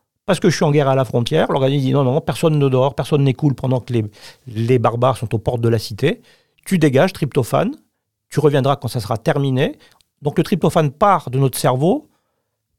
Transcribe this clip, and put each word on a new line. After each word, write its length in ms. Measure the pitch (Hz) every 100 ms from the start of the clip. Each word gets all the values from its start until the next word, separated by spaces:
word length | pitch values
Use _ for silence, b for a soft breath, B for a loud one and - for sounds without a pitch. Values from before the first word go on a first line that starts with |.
| _ _ -
parce 140 | 180
que 80 | -
je 60 | 143
suis 100 | 165
en 60 |
guerre 180 | 147 135
à 60 | 135
la 100 | 127
frontière, 460 | 123 120 156 -
l'organisme 340 | 156 131 143 131
dit : « 80 |
Non, 100 | 135
non, 160 | 131 143
personne 400 | - - 170 151
ne 80 | 139
dort, 280 | 127 135 -
personne 280 | - 147
n'écoule 320 | 139 123 147 127
pendant 240 | 131 127
que 140 | -
les, 100 | 120 104 B B B 127
les 300 | 107 117 127
barbares 400 | 117 117 123 -
sont 160 | 113
aux 60 | 110
portes 220 | - 120
de 80 | 117
la 100 | 113
cité. 420 | - 101 143 240 b b b b -
Tu 120 | 190
dégages, 340 | 151 131 185
tryptophane, 580 | - 143 139 120 135 190 302 _ _ _ _ _
tu 100 | -
reviendras 340 | 151 139 131 139
quand 140 | 120
ça 100 | 127
sera 180 | - 113
terminé. » 600 | - 143 139 127 185 311 b b b _
Donc, 160 | 143 -
le 60 |
tryptophane 480 | 165 170 175 175 147
part 380 | - 208 180 135
de 80 | 127
notre 180 | 135 -
cerveau 520 | 139 131 160 277 - _ _ _ _ _ _